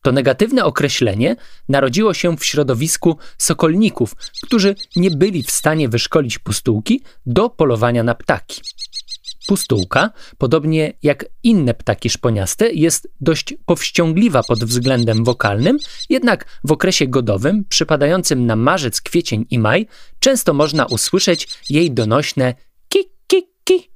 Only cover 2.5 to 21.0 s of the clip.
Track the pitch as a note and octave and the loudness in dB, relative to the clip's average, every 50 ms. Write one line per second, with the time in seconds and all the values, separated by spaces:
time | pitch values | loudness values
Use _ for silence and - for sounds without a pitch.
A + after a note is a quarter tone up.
2.5 | - D3 D3 C3 B2+ A2+ D3 D#3+ - - - E3+ D#3 - - - - - - - | 0 0 0 0 0 -2 -2 -4 -4 0 0 0 0 0 -10 -18 -8 -6 -2 -2
3.5 | E3 - - D#3+ D#3+ F#3+ A3 G3+ - - A#2 - - - - - - - - - | 0 2 2 2 4 2 2 0 2 -2 -4 -4 -4 -14 -16 -14 -14 -14 -6 0
4.5 | B3 A3 F#3 G3+ G3 - - _ - E3+ F3+ F#3+ E3 C#3 F3 G#3+ F#3+ D#3 B2+ - | 0 2 2 2 0 -2 -10 _ -2 0 2 2 2 2 0 2 2 -2 -4 -4
5.5 | - - - D#3 D#3+ D#3+ D3 A#2+ A2 A#2 - - - E3 C#3+ A#2 - - - - | -6 0 0 0 2 2 0 0 0 -2 -2 0 0 0 0 0 -6 -8 -6 -6
6.5 | G2+ - - B2+ A2 G#2+ G#2+ - A3+ C#4 - - - - - B2 A#2+ F3 A3 A#3+ | -6 -2 0 0 -2 0 0 0 -2 -2 -2 -12 -20 -12 -8 -2 0 0 0 0
7.5 | - - E3 C3+ A#2+ G#2+ A#2 A#2+ A#2+ A#2+ A2+ A#2+ A#2 - - - D3+ - - - | 0 0 2 2 2 2 2 0 2 0 0 0 -2 -2 -2 -4 -4 -4 -4 -14
8.5 | - - - - - - - - - - - - - - _ - - - - - | -16 -14 -14 -14 -14 -14 -18 -12 -12 -12 -12 -12 -18 -18 _ -18 -18 -14 -2 -2
9.5 | G3+ F#3 - - A2+ G2+ F#2 F#2+ - C3 E3+ A3+ - - - - - - C#3+ B2 | -2 -2 0 -2 0 -2 -2 0 0 0 0 0 -4 -12 -20 -20 -6 -4 0 0
10.5 | D#3 D#3+ C#3+ D#3 D#3+ D#3 D#3 D3+ - - - D3 C#3+ C#3 - - - - - A#3 | 0 0 0 0 0 0 -2 -2 -6 -2 0 0 0 0 -4 -14 -14 0 2 2
11.5 | A3+ F#3 C#3+ A#2+ A2+ - - - G#2 - - A#2 - - - A#2+ A2+ G#2 F#2+ F#2 | 4 4 2 0 0 -2 -2 -4 -4 -2 -2 -4 -4 -2 -2 -2 0 0 -2 -4
12.5 | - - A3 - - D#3+ D#3 E3 D#3 - - - - - C3+ E3 D#3+ D3+ - - | -2 0 0 0 2 2 2 2 0 -2 -6 -12 -14 -2 0 0 0 0 -4 -10
13.5 | C#4+ - - - F3 - - - - - E3+ D#3+ D#3+ F#3 A3+ A#3 D3+ B2+ - - | -14 -12 -2 -2 -2 -2 -2 -4 0 0 0 2 2 2 2 4 2 2 2 2
14.5 | A#2+ G#2+ A#2 A2 A#2+ B2 A#2+ C3 C3 A#2+ A#2 A2+ A2 A2+ A2+ B2 B2 - - G#2 | 0 0 0 -2 -2 0 0 2 2 2 2 2 2 2 2 0 0 0 0 0
15.5 | G2+ G#2+ B2+ F#3 C4+ D4 - - - - - - - C4 - A#3+ G3 - - - | 0 2 2 2 2 0 -2 -8 -14 -14 -4 -2 -2 0 2 2 0 0 -4 -16
16.5 | - - - C#3+ D#3 C#3+ - F#3 F3 - D3 C3 B2 C3+ B2 A#2 G2+ F#2+ A2+ D3 | -12 -8 0 0 2 2 2 0 2 0 0 0 0 0 0 0 -2 0 0 0
17.5 | G3 G#3+ G3 - - - D#3+ - D#3+ C#3 C#3+ D3 F3 F#3+ E3+ - D3+ B2+ B2 A#2 | 0 0 -2 -2 -2 -2 0 0 2 2 2 2 2 0 0 0 0 0 2 0
18.5 | A2 A2 A#2+ C#3 F3 F#3 C#3+ A#2+ - - - - - F3 E3+ - A#2 G#2 - - | 2 2 2 2 2 2 -2 -4 -4 -6 -8 -2 -2 -2 -2 0 -4 -4 -4 -2
19.5 | - A#2+ G#2+ G#2+ A#2+ F#3 A3 - - - - - - - - C4 C4+ A#3 - - | 0 0 2 2 2 0 -2 -4 -10 -20 -20 -20 -6 0 2 2 2 2 0 0
20.5 | D3+ C#3 D3+ D3+ D3 D#3 B2 - B2 G#2 | 2 2 0 0 2 -2 -2 -2 -2 -4